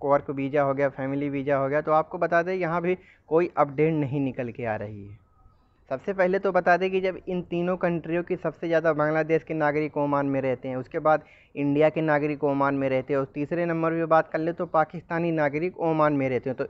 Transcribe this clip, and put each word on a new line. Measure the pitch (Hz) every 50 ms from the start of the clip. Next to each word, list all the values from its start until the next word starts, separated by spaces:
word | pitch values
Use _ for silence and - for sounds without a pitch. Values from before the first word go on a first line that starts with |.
| -
वर्क | 139 139 143 139 - 143
वीज़ा | 135 135 139 135 151 143
हो | 139 135
गया, | 135 143 139
फैमिली | 135 - 135 135 139 139 143 143
वीज़ा | 139 139 131 139 143
हो | 135 139 135
गया। | 143 151
तो | 151 156 156
आपको | 156 156 - - 180
बता | 170 165 170 170 170
दें | 180 190
यहाँ | 190 180 160 165 175 170
भी | 175 185 180 - - - _ _ -
कोई | 151 160 175 - -
अपडेट | - 151 143 139 135 151 160 165
नहीं | 151 147 127 127 147
निकल | 139 131 117 - 127 120
के | 113 - 120
आ | 113 107
रही | 107 104 104 107 101 101
है। | 101 104 - _ _ _ _ - - _ _ _ _ _ _ _ -
सबसे | 135 131 - - 196
पहले | 190 185 185 185 196
तो | 196 202 180
बता | 180 170 190 175
दें | 175 185 190
कि | 185 190
जब | 185 190 180 - - -
इन | 185 180 170
तीनों | - 175 175 175 180 185
कंट्रियों | 180 - 175 170 165 151 165 165 175 175
की | - 185
सबसे | 170 - 165 151 - -
ज़्यादा | 170 170 160 160 165 156
बांग्लादेश | 147 151 151 156 160 156 156 160 156 156
के | - 160
नागरिक | 156 151 147 143 151 156 147 -
ओमान | 151 143 143 143 143 143
में | 139 135 135
रहते | 131 131 127 123 - 131
हैं, | 127
उसके | 127 127 - - 165
बाद | 147 156 156 147 - - - - _ _ -
इंडिया | 143 143 143 139 143 151 156
के | 151 165 160
नागरिक | 156 147 147 147 151 151 139 151
ओमान | 143 139 139 139 139 139
में | 139 135 135
रहते | 131 131 127 131 143
हैं | 135
और | 135 135 -
तीसरे | 147 147 143 175 170 175
नंबर | 170 165 165 165 165
पे | 165 165 165
बात | 160 160 160 156 -
कर | - 160
ले | 160 165 170
तो | - 180 165
पाकिस्तानी | - 160 156 - - 170 - - 170 165 170 170 160
नागरिक | 160 151 143 135 151 165 180 - -
ओमान | 170 165 160 156 151 151 151
में | 139 135 131
रहते | 127 117 - 135
हैं। | 127 -
तो | 139